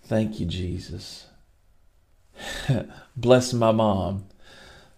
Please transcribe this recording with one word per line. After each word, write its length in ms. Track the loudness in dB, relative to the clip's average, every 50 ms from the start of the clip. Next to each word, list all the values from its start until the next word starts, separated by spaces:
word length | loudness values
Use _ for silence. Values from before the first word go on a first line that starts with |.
| _
Thank 360 | -2 -2 -2 -2 -2 -4 -6
you, 60 | -6
Jesus. 800 | -6 -6 -6 -6 -6 -8 -8 -10 -12 -14 -14 -14 -16 -18 -20 -20 -20 _ -20 _ _ _ _ _ _ _ _ _ _ _ _ _ _ _ _ _ _ _ -16 -14 -12 -10 -8 -2 -2
<laughs> 480 | -2 -2 -2 -8 -16 -20 -20 _ _
Bless 360 | -2 6 6 6 6 6 2 0
my 200 | 2 2 4 4
mom. 520 | 4 4 2 2 2 0 -2 -4 -6 -8 -12 -20 _ -20 -20 -20 -20 -20 -20 -20 -20 -20 _ _